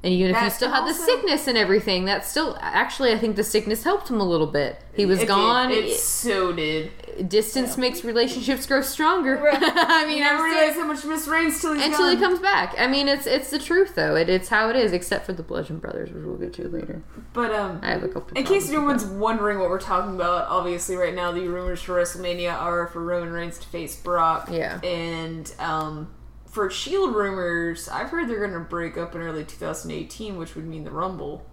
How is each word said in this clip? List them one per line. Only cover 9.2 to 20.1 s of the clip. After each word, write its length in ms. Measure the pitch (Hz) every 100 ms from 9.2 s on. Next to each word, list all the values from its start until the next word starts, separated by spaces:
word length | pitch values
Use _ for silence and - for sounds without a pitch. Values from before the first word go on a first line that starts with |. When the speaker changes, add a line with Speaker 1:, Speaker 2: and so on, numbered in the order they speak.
| 269 262
Speaker 3:
Right. 220 | 294 277
Speaker 1:
<laughs> 20 |
I 460 | 311 339 320 330 302
mean, 100 | 302
Speaker 2:
You 80 |
never 140 | 294 302
Speaker 1:
I'm 80 | 320
Speaker 2:
realize 180 | 320 311
Speaker 1:
saying 60 | 311
Speaker 2:
how 60 | 311
much 180 | 294
Miss 240 | 285 311 285
Reigns 320 | 320 330 -
till 140 | 339
he's 100 | 294
Speaker 1:
until 240 | 294 302 285
he 60 | 233
Speaker 2:
gone. 140 | 381
Speaker 1:
comes 80 | 359
back. 360 | 381 - - -
I 80 | 254
mean, 220 | 277 277
it's, 180 | 277 -
it's 240 | 277 -
the 80 | 294
truth, 360 | - 349 381
though. 220 | - 156 156
It, 140 | 165
it's 180 | 185 -
how 220 | 214 226
it 60 | 254
is, 180 | 220
except 320 | 175 - - -
for 80 |
the 80 | 180
Bludgeon 340 | 160 - 151 160
Brothers, 300 | - - -
which 140 | -
we'll 120 | 156 -
get 160 | 180
to 140 | - -
later. 340 | 165 - 170 - - 226
Speaker 2:
But, 200 | 240 226
um, 260 | 214 190 170
Speaker 1:
I 80 | -
have 120 | -
a 60 | 370
couple 300 | - - 269
Speaker 2:
in 60 |
case 240 | 277 392 277
Speaker 1:
problems 20 |
Speaker 2:
no 80 | 302
Speaker 1:
with 60 | 285
Speaker 2:
one's 200 | 247 202
Speaker 1:
that. 120 | 196
Speaker 2:
wondering 400 | 220 226 208 202
what 100 | 180
we're 100 | 185
talking 340 | - 185 196